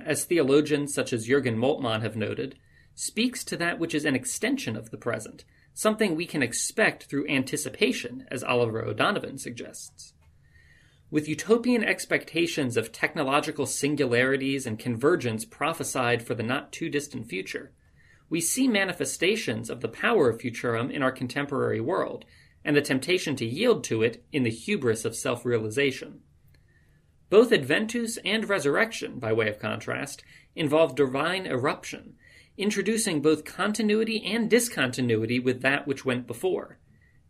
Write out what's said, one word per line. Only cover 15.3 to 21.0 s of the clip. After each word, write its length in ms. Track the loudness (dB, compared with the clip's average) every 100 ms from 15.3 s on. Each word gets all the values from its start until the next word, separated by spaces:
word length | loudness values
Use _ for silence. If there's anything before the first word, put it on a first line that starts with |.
| -4
prophesied 800 | -8 -4 -4 -4 -4 0 2 0
for 100 | -2
the 100 | -4
not-too-distant 840 | -2 -2 -4 -8 -2 -2 -4 -10 -8
future, 460 | -8 -6 -8 -10 _ _ _ -20 -20 -4
we 100 | -2
see 300 | 0 2 2
manifestations 1000 | 4 2 -2 -4 0 2 2 0 -4 -6
of 120 | -6
the 80 | -8
power 400 | -2 2 4 4
of 100 | 2
Futurum 500 | -4 -4 -2 -2 -2
in 140 | 0